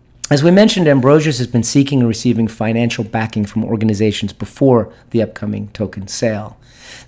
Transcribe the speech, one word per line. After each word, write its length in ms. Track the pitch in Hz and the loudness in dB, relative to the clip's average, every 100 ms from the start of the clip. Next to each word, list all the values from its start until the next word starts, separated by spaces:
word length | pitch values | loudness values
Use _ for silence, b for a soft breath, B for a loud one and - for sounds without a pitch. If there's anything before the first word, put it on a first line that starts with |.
| _ _ - | _ _ 0
As 120 | 147 | 2
we 80 | 170 | 6
mentioned, 380 | 190 214 196 156 | 6 4 4 2
Ambrosius 500 | 139 131 156 156 123 | 4 4 4 2 -2
has 80 | 123 | -2
been 160 | 120 | -2
seeking 380 | - 143 139 139 | 0 0 2 0
and 80 | 117 | 0
receiving 400 | 110 123 110 110 | 0 -2 0 -2
financial 560 | - 110 113 120 - | -4 -4 -2 -2 -4
backing 400 | 104 110 110 110 | -6 -4 -4 -4
from 200 | 101 110 | -4 -4
organizations 680 | - 107 110 101 110 - 101 | -4 -2 0 0 0 -2 -8
before 600 | - 104 - 139 120 101 B B | -8 -12 0 2 2 0 B B
the 120 | 117 | -4
upcoming 460 | 107 - 107 104 101 | -4 -6 -8 -8 -10
token 400 | - 101 101 98 | -8 -10 -8 -12
sale. 500 | - 117 104 104 - B B B B | -6 -4 -4 -10 -18 B B B B